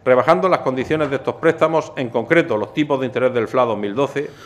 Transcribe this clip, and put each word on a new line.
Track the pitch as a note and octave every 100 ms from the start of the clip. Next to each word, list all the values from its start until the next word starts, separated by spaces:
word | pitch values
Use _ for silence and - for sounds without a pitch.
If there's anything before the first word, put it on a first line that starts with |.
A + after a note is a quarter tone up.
rebajando | B2+ B2+ D3+ F3+ F#3
las | E3
condiciones | C#3 C3 B2 D#3 C#3+
de | C3+
estos | -
préstamos, | A2 E3 D#3+ D#3+ D#3+ - -
en | A#2+
concreto | A#2+ B2+ E3 E3 G#2+
los | G2+
tipos | D#3 D3 C3+
de | B2+
interés | A#2+ B2+
del | A#2+ G#2+
fla | C3
dos | A#2+ G#2
mil | G#2
doce, | G#2+ C#3 C#3+ D3 -